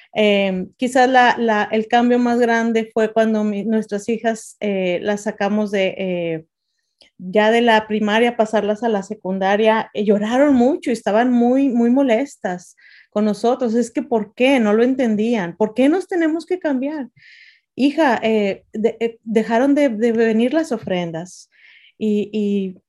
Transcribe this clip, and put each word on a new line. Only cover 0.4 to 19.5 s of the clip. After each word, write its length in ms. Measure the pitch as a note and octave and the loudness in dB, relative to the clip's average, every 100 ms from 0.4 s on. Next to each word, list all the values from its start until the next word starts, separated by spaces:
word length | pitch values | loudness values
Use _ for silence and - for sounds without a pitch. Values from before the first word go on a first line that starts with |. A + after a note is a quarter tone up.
| G3 F#3 - _ | 0 -4 -8 _
quizás 320 | B3+ C4 B3+ | -2 2 4
la, 260 | B3+ A#3+ - | 4 4 2
la, 280 | A#3 G#3 G#3 | 0 0 0
el 160 | A3 G#3+ | -2 0
cambio 320 | A#3+ A#3+ B3 | 0 2 2
más 200 | A#3+ A#3+ | 0 0
grande 500 | A#3 A#3 A#3 A3+ A3 | 2 0 0 -2 -2
fue 180 | A#3 A3 | -2 0
cuando 320 | A3 A3 G#3+ | 0 0 0
mi, 200 | G#3+ G3+ | -2 -4
nuestras 440 | G3+ A3 G#3+ G3+ G3+ | -2 -2 -2 -6 -6
hijas, 480 | A3+ A#3 A3 - - | -4 -4 -6 -10 -8
eh, 400 | G#3 G3 F#3 F3 | -4 -2 -2 -2
las 220 | G#3 G3+ | -4 -4
sacamos 480 | G#3 G#3 G3+ G#3 G#3+ | -6 -4 -2 -2 -2
de, 240 | G3 F#3+ - | -2 -2 -2
eh, 480 | F#3+ F3 E3+ D#3+ D#3+ _ _ _ _ _ _ _ | -6 -4 -4 -6 -10 _ _ _ _ _ _ _
ya 340 | F#3 G#3 G#3+ | -2 2 4
de 100 | A#3 | 4
la 260 | A#3+ A3 G#3+ | 4 2 2
primaria, 500 | G#3+ G#3 A3 A#3+ A#3 | -2 0 2 0 0
pasarlas 460 | G#3+ G#3+ G3+ G#3 | 0 0 -2 -2
a 60 | A#3+ | -2
la 120 | G3+ | -2
secundaria, 880 | F#3+ G#3+ F#3 F#3+ F#3+ G#3 A3 A3 - | -4 -10 -6 -4 0 2 2 0 -2
eh, 100 | - G#3 | -4 0
lloraron 480 | G3+ G#3+ B3+ D4 | 0 0 2 2
mucho 380 | B3+ A#3+ - D4+ | 4 2 0 -2
y 20 | |
estaban 380 | A3+ G#3 G#3 B3+ | -4 0 0 2
muy, 380 | A#3+ A#3+ C4+ C#4 | 2 2 2 2
muy 200 | A#3+ A#3 | 2 2
molestas 840 | B3+ C#4 A3 C#4+ - G3 F3+ - _ _ - _ | 2 2 0 -2 -8 -8 -8 -12 _ _ -20 _
con 160 | G#3+ G#3+ | -2 -2
nosotros. 480 | G3+ A#3 B3+ B3 | 0 0 0 0
Es 180 | A#3 A#3 | 0 -2
que, 120 | - | -4
¿por 300 | A#3+ A3+ G#3 - | -4 -4 -4 0
qué? 240 | B3+ C#4 | 2 4
No 140 | G#3 | 2
lo 100 | A3 | 2
entendían. 720 | B3+ C4 A#3+ G#3 A3+ A#3 F3 E3+ | 2 2 0 0 0 -2 -4 -4
¿Por 160 | G#3+ | -4
qué 160 | A3+ C4+ | 2 2
nos 180 | F#4 F#4 | 2 -2
tenemos 380 | F4+ D#4+ E4 - | -2 -2 -2 -4
que 140 | F4+ | -4
cambiar? 500 | D#4+ C4 C#4 D#4 B3 _ - - - _ _ - | -2 -4 -4 -8 -12 _ -20 -20 -20 _ _ -2
Hija, 440 | C#4 D4 D4 A3 | 0 2 0 2
eh, 440 | A3 A3 G3+ - _ | 0 0 0 -4 _
de-, 260 | A3 G#3+ A3 | -4 -2 -2
eh, 180 | A3+ - | -6 -6
dejaron 500 | A3+ A3 G3 | -4 -2 0